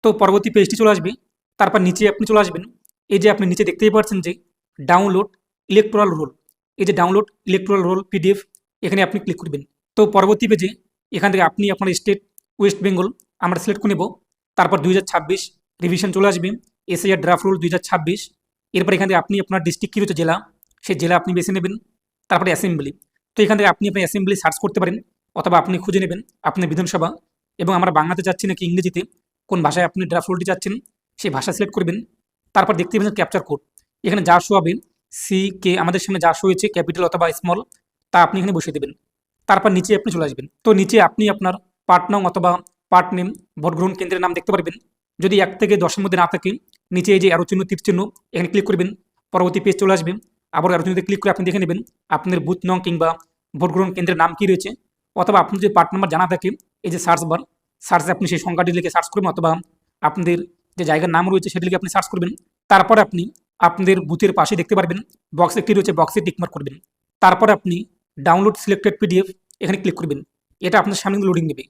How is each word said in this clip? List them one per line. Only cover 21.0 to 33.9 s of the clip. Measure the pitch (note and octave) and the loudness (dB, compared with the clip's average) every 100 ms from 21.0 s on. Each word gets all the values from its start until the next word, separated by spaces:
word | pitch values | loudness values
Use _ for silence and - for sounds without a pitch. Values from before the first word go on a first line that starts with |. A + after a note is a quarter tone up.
জেলা | E3 F3 | 2 2
আপনি | E3+ F3+ | 2 -2
বেছে | E3+ F#3+ | -2 -2
নেবেন, | F3+ A3 _ _ _ _ _ | -4 -8 _ _ _ _ _
তারপরে | F#3 F#3 | 0 2
অ্যাসেম্বলি। | D#3+ F#3+ D#3+ C#3 - _ _ _ - | 0 0 -2 -4 -10 _ _ _ 0
তো | G3+ | 2
এখান | G#3 | 4
থেকে | G3+ | 2
আপনি | E3+ G3+ | 2 -2
আপনার | G3 | -2
অ্যাসেম্বলি | F3 G#3 F#3+ G3 | -2 -2 -2 0
সার্চ | E3 - | -2 -2
করতে | G3+ - | -4 0
পারেন | F#3 G#3+ - _ _ - | -2 -4 -12 _ _ -4
অথবা | - F3 | 2 2
আপনি | E3 F#3 | 2 -4
খুঁজে | F#3 F#3+ | 0 -2
নেবেন | F#3 F3 - _ - | -2 -6 -10 _ -4
আপনার | F#3 F3 | -2 -2
বিধানসভা | D#3 F3+ F3+ E3 D#4 _ _ _ _ | -2 -2 -2 -2 -4 _ _ _ _
এবং | E3+ F#3 | -2 0
আমরা | F#3 D#3 | 2 2
বাংলাতে | D#3+ F3+ F#3 | 0 -2 -2
চাচ্ছি | F#3 G3 | -2 -4
নাকি | F#3 F3 | -4 -2
ইংরেজিতে, | F3 F3+ F3+ - _ _ _ _ | -2 -2 -4 -8 _ _ _ _
কোন | F#3+ D3+ | -2 0
ভাষায় | D#3+ F3 | 0 -2
আপনি | - F3 | -2 -2
ড্রাফট | E3+ D#3+ | -4 -2
রোলটি | F3+ F#3 | -4 -2
চাচ্ছেন | F3+ G3+ G#3+ _ _ _ _ | -4 -4 -10 _ _ _ _
সেই | G3+ C3+ | -4 -4
ভাষা | C3 E3+ | -4 -4
সিলেক্ট | A#3+ G#3 | -4 -2
করবেন। | E3+ F#3+ A#3 _ _ _ _ G#3 | -4 -4 -10 _ _ _ _ 0
তারপর | F#3+ F3 | 0 0
দেখতে | F3 G#3+ | 0 0
পাচ্ছেন | G3+ G#3 | 0 -2
ক্যাপচার | F3 F#3+ - | -2 -2 -4
কোড, | C#3+ _ _ _ | -10 _ _ _